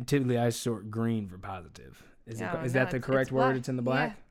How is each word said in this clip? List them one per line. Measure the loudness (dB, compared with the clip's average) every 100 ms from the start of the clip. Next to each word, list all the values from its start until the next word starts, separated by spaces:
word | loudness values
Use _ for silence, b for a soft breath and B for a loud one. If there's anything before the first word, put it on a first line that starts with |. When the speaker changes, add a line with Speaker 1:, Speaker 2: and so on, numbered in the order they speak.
| 0
Speaker 1:
typically | 2 4 2
I | 2
sort | 2 -2 -4 -4
green | -2 0 0 -2
for | -8
positive. | -10 -12 -12 -18 -20 -20 -20 -20 -12
Is | -8
it |
Speaker 2:
No, | -4
Speaker 1:
co-, | -4
is | 0
Speaker 2:
no, | 2
Speaker 1:
that | 2
the | 0
Speaker 2:
it's, | 2
Speaker 1:
correct | 2 4
Speaker 2:
it's |
Speaker 1:
word? | 4
Speaker 2:
black. | 4 2
Speaker 1:
It's | -2
in | -2
the |
black? | 0 0 0 -4 -18